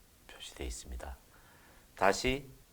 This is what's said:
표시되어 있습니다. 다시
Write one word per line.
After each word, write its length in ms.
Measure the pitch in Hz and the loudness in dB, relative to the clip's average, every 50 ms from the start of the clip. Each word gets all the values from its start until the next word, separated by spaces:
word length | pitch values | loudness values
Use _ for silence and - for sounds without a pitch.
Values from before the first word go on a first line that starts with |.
| - - - - - | -20 -20 -20 -20 -20
표시되어 380 | - - - - - - - 69 | -20 -18 -16 -16 -12 -10 -8 -6
있습니다. 520 | 64 - - - - 62 - - 69 - - - - - - - - - - - - - - - - - | -6 -6 -8 -8 -10 -10 -8 -8 -10 -10 -12 -16 -20 -20 -20 -20 -20 -20 -20 -20 -20 -20 -20 -20 -16 0
다시 540 | - 95 98 98 - - 127 131 143 139 - - - - - | 6 6 6 6 6 4 2 2 0 -4 -10 -16 -20 -20 -18